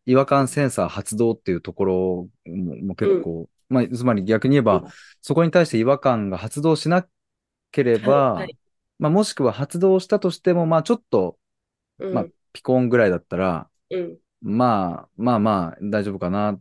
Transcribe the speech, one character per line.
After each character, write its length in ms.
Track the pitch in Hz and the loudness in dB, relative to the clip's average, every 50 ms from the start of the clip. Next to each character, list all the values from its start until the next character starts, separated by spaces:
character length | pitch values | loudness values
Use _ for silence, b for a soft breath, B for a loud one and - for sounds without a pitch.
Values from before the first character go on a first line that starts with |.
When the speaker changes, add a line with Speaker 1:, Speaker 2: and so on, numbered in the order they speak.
| - | -2
Speaker 1:
違 100 | 123 127 | 2 2
和 100 | 135 139 | 2 4
感 220 | - 139 139 135 127 | 4 2 0 0 0
セ 140 | - 147 | -2 -2
ン 80 | 143 120 | -2 -2
サ 160 | - 104 90 | 0 -2 -4
ー 20 | - | -4
発 280 | - 101 - - 110 | -4 -8 -10 -8 -4
動 160 | 107 117 113 | -2 0 0
っ 40 | 110 | -2
て 160 | - - 101 | -2 -4 -4
い 20 | 87 | -4
う 60 | 82 | -4
と 120 | - 90 | -6 -8
こ 120 | - - 98 | -6 -2 -2
ろ 440 | 95 92 92 92 92 90 90 90 95 _ _ _ | 0 0 0 0 -2 -2 -4 -8 -12 _ _ _
も、 300 | 85 85 98 90 82 67 | -12 -10 -8 -8 -8 -8
も 160 | 58 87 98 87 | -8 -8 -8 -6
う 20 | |
結 260 | - 107 101 190 175 | -2 0 0 0 0
構、 260 | - 85 82 82 80 - _ _ _ - | -2 -6 -8 -10 -10 -14 _ _ _ -2
Speaker 2:
う 20 | |
ん。 20 | 127 | -2
Speaker 1:
ま 60 | 127 | -2
あ、 40 | 117 | 0
つ 180 | - 123 117 123 | -2 -4 -2 0
ま 100 | 127 113 | 0 0
り 100 | 101 92 | 0 0
逆 240 | 104 113 107 - 131 | 0 0 0 2 2
に 40 | |
言 60 | 143 143 | 2 4
え 20 | |
ば、 160 | 113 107 95 87 | 4 4 2 2
Speaker 2:
う 80 | - | 0
ん。 20 | B B B B B B B | B B B B B B B
Speaker 1:
そ 120 | - - 139 | -6 -2 0
こ 100 | 160 170 | 2 2
に 60 | 160 | 4
対 160 | - 180 160 | 4 2 2
し 40 | - | 2
て 80 | 120 110 | 0 0
違 60 | 113 | 2
和 140 | 131 139 139 | 2 0 2
感 300 | - 135 120 110 101 98 | 2 0 0 0 -2 -4
が 80 | 95 95 | -6 -6
発 220 | 107 113 - 147 | -8 -8 -6 -2
動 140 | 147 165 160 | 0 0 0
し 140 | 156 - 156 | 2 0 0
な 180 | 175 185 180 _ _ _ _ _ _ _ _ _ _ _ _ _ | 0 0 0 _ _ _ _ _ _ _ _ _ _ _ _ _
け 140 | - 147 127 | -2 0 2
れ 140 | 123 113 104 | 2 2 2
ば、 360 | 110 127 139 143 135 123 107 | 4 4 4 4 4 2 0
Speaker 2:
は 60 | 170 | -2
い、 20 | |
は 20 | 185 | -6
い。 120 | - - _ _ _ _ _ _ _ _ - | -10 -12 _ _ _ _ _ _ _ _ -2
Speaker 1:
ま 100 | 156 151 | 0 2
あ、 20 | |
も 140 | 170 208 208 | 2 2 2
し 100 | - - | 0 0
く 100 | - 135 | 0 0
は 80 | 117 | 0
発 260 | - - 143 - - 170 | 0 -2 -6 -6 -2 0
動 220 | 190 190 190 185 | 2 4 4 2
し 60 | 185 | 2
た 120 | - 208 202 | 0 0 0
と 120 | - 180 | 0 -2
し 100 | - - | -4 -2
て 120 | - 180 | 0 0
も、 140 | 175 175 165 | 2 2 2
ま 120 | 160 165 160 | 2 2 2
あ、 40 | |
ち 100 | 156 - | 2 0
ょ 20 | 247 | -2
っ 80 | 247 _ - | -2 _ -2
と、 280 | 120 101 92 85 - _ _ _ _ _ _ _ _ _ _ _ _ - | 0 0 0 0 -4 _ _ _ _ _ _ _ _ _ _ _ _ -12
Speaker 2:
う 120 | - - | -8 -4
ん。 40 | - | -4
Speaker 1:
ま 80 | 113 | -4
あ、 40 | 98 - _ _ _ _ | -4 -6 _ _ _ _
ピ 100 | - - | -20 -10
コ 160 | - 135 127 127 | -2 0 2 2
ン 100 | 127 117 | 2 4
ぐ 80 | 123 | 4
ら 100 | 120 110 | 4 4
い 40 | 95 | 4
だ 60 | 87 | 2
っ 40 | 82 | -2
た 160 | _ - 92 | _ -6 -4
ら、 320 | 90 95 92 85 78 - _ _ _ _ - | -2 -2 -2 -2 -4 -8 _ _ _ _ -10
Speaker 2:
う 60 | 180 | -8
ん。 220 | 185 175 82 85 - _ _ _ _ | -8 -8 -8 -12 -18 _ _ _ _
Speaker 1:
ま 600 | - 101 104 120 127 120 110 98 92 87 85 - | -8 -4 -2 0 2 2 2 0 -2 -4 -6 -8
あ、 60 | - _ _ | -14 _ _
ま 180 | - 113 123 120 | -4 -2 0 2
あ 40 | 107 | 2
ま 360 | 104 110 101 95 85 80 - | 2 2 0 0 -2 -4 -8
あ、 40 | - | -10
大 220 | 98 104 107 104 | -8 -4 -4 -2
丈 120 | 98 104 98 | -2 -4 -6
夫 40 | 95 | -6
か 120 | 92 90 | -4 -4
な 220 | 98 104 104 104 | -2 -2 -2 -2
っ 80 | 98 - | -4 -6